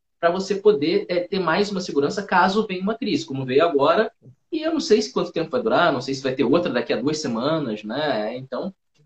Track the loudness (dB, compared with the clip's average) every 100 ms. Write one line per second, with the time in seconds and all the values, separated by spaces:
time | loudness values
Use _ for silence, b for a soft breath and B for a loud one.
0 | _ -2 0 0 -2 2 4 4 2 0
1 | 0 -4 -2 -2 0 0 0 -2 -4 0
2 | 0 -2 0 2 4 2 -2 -2 -4 -4
3 | -2 -2 -4 -6 2 4 4 2 2 2
4 | 0 _ -20 -20 -8 -4 -2 -2 2 2
5 | 2 -4 -4 -4 -2 -2 2 4 4 2
6 | -4 -4 -4 0 2 2 2 -2 -2 -2
7 | -2 -2 -4 -2 -2 -2 -2 -6 -6 -4
8 | -2 -2 -4 -8 -8 -8 -8 -10 _ _